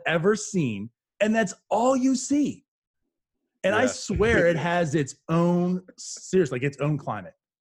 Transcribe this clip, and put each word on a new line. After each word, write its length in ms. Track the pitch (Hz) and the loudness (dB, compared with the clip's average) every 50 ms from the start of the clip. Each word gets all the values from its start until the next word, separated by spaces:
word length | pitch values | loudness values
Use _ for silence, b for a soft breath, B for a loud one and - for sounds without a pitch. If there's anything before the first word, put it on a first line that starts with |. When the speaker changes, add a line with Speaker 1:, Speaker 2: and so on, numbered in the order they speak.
| - | -2
Speaker 1:
ever 300 | 151 160 170 160 202 220 | -2 -2 0 2 2 0
seen. 520 | 208 - - - 180 147 117 104 98 104 117 _ _ _ _ _ - | 0 -2 -4 -2 -2 -2 -2 -2 -6 -8 -12 _ _ _ _ _ -2
And 160 | 202 214 220 | 0 2 2
that's 180 | 226 220 - - - _ - | 2 0 -2 -4 -10 _ -4
all 280 | - 214 240 254 269 | -2 0 2 2 2
you 180 | 254 254 262 262 | 2 2 0 0
see. 500 | - - - 277 294 277 160 104 - _ _ _ _ _ _ _ _ _ _ _ _ _ _ _ _ _ _ _ _ - | 0 -2 -2 0 0 0 0 -4 -8 _ _ _ _ _ _ _ _ _ _ _ _ _ _ _ _ _ _ _ _ -2
And 100 | 190 208 | 0 2
I 60 | 226 | 2
Speaker 2:
Yeah. 60 | 262 | 2
Speaker 1:
swear 600 | 247 - - - - 208 - 208 233 226 196 170 | 0 0 -4 -6 -4 0 2 2 4 4 4 4
it 80 | 175 170 | 4 2
Speaker 2:
<laughs> 140 | 151 147 175 | 2 0 0
Speaker 1:
has 240 | 175 180 170 143 139 | 0 0 0 0 0
its 200 | 160 139 - - _ _ | -2 -2 -4 -6 _ _
own, 560 | - 165 170 170 175 175 175 175 180 180 185 - - - | -2 0 2 2 2 2 2 0 0 -2 -4 -6 -10 -20
seriously, 640 | - - - - - - - 185 185 165 123 123 123 | -18 -16 -16 -16 -16 -6 -2 0 2 2 2 0 -2
like, 40 | 135 | -4
its 140 | 143 143 | -4 -4
own 200 | - 143 151 151 | -2 -2 -2 -2
climate. 360 | - - 127 110 101 92 - - _ _ _ _ _ _ | -2 -4 -6 -8 -8 -10 -14 -20 _ _ _ _ _ _